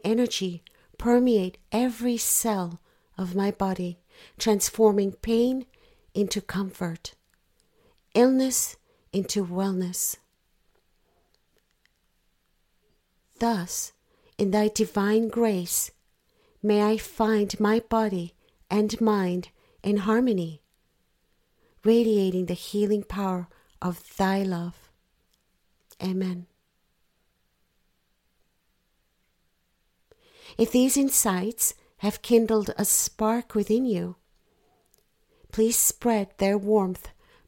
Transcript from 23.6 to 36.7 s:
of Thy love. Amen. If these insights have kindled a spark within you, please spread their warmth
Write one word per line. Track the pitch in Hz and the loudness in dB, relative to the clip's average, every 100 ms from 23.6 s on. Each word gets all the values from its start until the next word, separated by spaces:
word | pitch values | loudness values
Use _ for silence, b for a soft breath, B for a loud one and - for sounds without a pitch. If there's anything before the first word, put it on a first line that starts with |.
| b b | b b
of | 180 170 - - | -6 -6 -10 -2
Thy | 190 196 | 0 0
love. | 196 170 175 - _ _ _ _ _ _ _ _ _ _ _ - | -2 -4 -8 -12 _ _ _ _ _ _ _ _ _ _ _ -10
Amen. | 185 185 185 180 175 _ _ _ _ _ _ _ _ _ _ _ _ _ _ _ _ _ _ _ _ _ _ _ _ _ _ _ _ _ _ _ _ _ _ _ _ B B B B - | -6 -4 -4 -8 -12 _ _ _ _ _ _ _ _ _ _ _ _ _ _ _ _ _ _ _ _ _ _ _ _ _ _ _ _ _ _ _ _ _ _ _ _ B B B B -2
If | 226 | 2
these | 254 262 277 | 4 4 4
insights | 277 - 220 185 196 - - - b _ | 2 2 0 0 -2 -4 -4 -4 b _
have | 202 208 | -4 -4
kindled | - 233 220 220 196 - | 4 4 6 2 0 -2
a | |
spark | 208 - - - 214 233 - | 0 0 -2 -2 -2 -2 -2
within | 214 202 220 254 | -4 0 0 0
you, | 180 175 180 _ _ _ _ _ _ _ _ _ _ _ b b | -2 -4 -10 _ _ _ _ _ _ _ _ _ _ _ b b
please | - 220 240 | 0 2 2
spread | - - 240 220 196 - | 0 0 0 0 -2 -2
their | 196 202 | 0 0
warmth | 196 | 2